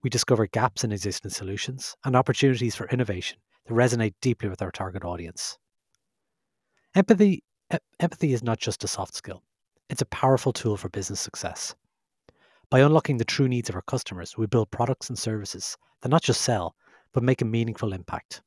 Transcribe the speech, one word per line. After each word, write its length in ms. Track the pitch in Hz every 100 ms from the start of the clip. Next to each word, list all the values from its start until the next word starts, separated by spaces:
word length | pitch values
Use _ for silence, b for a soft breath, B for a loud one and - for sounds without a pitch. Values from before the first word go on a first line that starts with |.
We 80 | 131
discover 380 | 120 - 117 107
gaps 380 | 117 120 - 117
in 80 |
existing 380 | 104 104 92 98
solutions 680 | - 95 101 - 131 - - 139
and 100 | 127
opportunities 580 | 131 135 139 123 120
for 140 | - -
innovation 520 | 123 120 92 - - _ _ -
that 80 |
resonate 400 | 113 123 120 110 -
deeply 260 | 131 117 104
with 140 | 95
our 100 | 98
target 320 | - 95 92
audience. 540 | 87 85 85 - - - _ _ _ _ _ _ _ _ _ _ _ _ _ 190
Empathy, 480 | 190 208 208 180 _ _ _
e-, 40 | - _ _
empathy 320 | 170 - 160
is 100 | 123
not 180 | 120 113
just 260 | - - 101
a 20 |
soft 260 | - 92
skill. 300 | - - 90 _ _ _ _ _
It's 120 | 131
a 40 | -
powerful 480 | - 131 131 -
tool 240 | - 113 104
for 100 | 92
business 320 | - 95 101
success. 560 | - - - - - - _ _ _ _ _ b b b b
By 100 | 131
unlocking 380 | 143 156 - 127
the 80 | 113
true 240 | - 131
needs 180 | 123 -
of 80 | 90
our 60 |
customers, 560 | - 127 - 90 85 -
we 100 | 107
build 240 | 120 107
products 380 | - 120 135 -
and 100 | 120
services 580 | - 110 101 - - - _ _
that 80 | 127
not 140 | 156
just 160 | - -
sell, 380 | - 110 87 _ b b b
but 120 | -
make 180 | 120 131
a 40 | 117
meaningful 460 | 117 117 107 110
impact. 500 | 92 - 82 - -